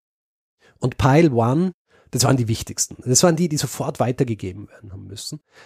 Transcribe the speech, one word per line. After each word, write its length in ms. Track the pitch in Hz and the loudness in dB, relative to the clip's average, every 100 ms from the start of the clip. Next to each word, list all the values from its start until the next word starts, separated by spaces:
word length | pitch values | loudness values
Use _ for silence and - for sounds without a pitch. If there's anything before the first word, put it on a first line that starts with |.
| _ _ _ _ _ _ _ _ | _ _ _ _ _ _ _ _
Und 180 | 131 - | -6 2
Pile 340 | 131 143 165 | 4 6 6
one, 400 | 117 117 147 185 - _ _ _ | 4 2 2 -2 -6 _ _ _
das 140 | 131 | -2
waren 120 | 131 131 | 2 2
die 120 | 113 | 0
wichtigsten. 480 | 113 - - - - 123 | -2 -6 -6 -8 -6 0
Das 160 | 127 | 4
waren 140 | 180 160 | 4 4
die, 120 | 175 | 0
die 80 | 151 | -2
sofort 440 | 131 - 156 - | -4 -6 -6 -2
weitergegeben 680 | 120 127 127 104 95 98 104 | -2 0 -2 -4 -8 -12 -16
werden 240 | - 107 | -20 -18
haben 140 | 98 98 | -18 -16
müssen. 340 | 101 - 156 _ - | -16 -14 -14 _ -20